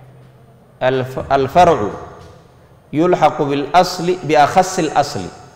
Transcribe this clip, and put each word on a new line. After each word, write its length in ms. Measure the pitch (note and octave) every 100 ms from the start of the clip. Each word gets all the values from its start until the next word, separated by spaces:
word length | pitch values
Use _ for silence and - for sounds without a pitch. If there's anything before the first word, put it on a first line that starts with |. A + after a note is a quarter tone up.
| - - - _ _ _ _ -
الف-، 500 | B2+ C3 B2+ D#3+ -
الفرع 480 | C#3 C3+ F3 F3 C#3 G2+ - - - - - _ _ _ _ _
يلحق 480 | C#3+ F3 F3 D3+ D3+
بالأصل، 680 | C#3+ C#3+ C#3 F3 F3+ - E3+ F3+
بأخص 560 | C#3+ D3+ C#3 F3+ F#3 -
الأصل. 420 | D#3 - C3+ G2 F2 - -